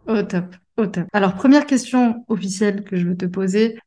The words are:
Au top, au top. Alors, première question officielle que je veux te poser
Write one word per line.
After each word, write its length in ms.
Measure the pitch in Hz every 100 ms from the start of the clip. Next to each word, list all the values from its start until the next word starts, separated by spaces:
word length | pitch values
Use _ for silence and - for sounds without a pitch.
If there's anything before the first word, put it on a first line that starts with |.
| -
Au 160 | 220
top, 220 | 202 180 180 - _ -
au 100 | 208
top. 200 | 180 165
Alors, 220 | 208 196
première 320 | - 269 294 285
question 580 | 262 - 254 240 233 -
officielle 560 | 214 190 185 208 196
que 120 | - 180
je 120 | 175
veux 80 | 180
te 100 | 185
poser 540 | 185 190 202 226 226